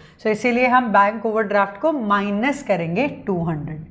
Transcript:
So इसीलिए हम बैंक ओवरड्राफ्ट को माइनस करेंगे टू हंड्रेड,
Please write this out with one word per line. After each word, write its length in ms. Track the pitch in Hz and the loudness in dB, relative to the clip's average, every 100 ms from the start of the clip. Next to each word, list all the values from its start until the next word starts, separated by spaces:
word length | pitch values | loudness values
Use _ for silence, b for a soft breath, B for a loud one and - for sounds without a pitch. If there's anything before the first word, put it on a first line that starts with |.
| B B | B B
So 80 | 220 | -2
इसीलिए 400 | 214 247 240 254 | 0 0 2 4
हम 240 | 254 240 | 4 4
बैंक 320 | 202 202 220 220 | 4 4 2 -2
ओवरड्राफ्ट 540 | 220 208 202 196 - | -2 0 0 0 0
को 100 | 311 | -2
माइनस 720 | 302 214 202 202 202 269 - | 0 0 0 0 -2 -2 -2
करेंगे 440 | - 180 165 175 285 - - | -2 -2 0 -2 -2 -4 -4
टू 160 | 180 | -2
हंड्रेड, 420 | 165 151 147 156 - | -2 -4 -6 -10 -14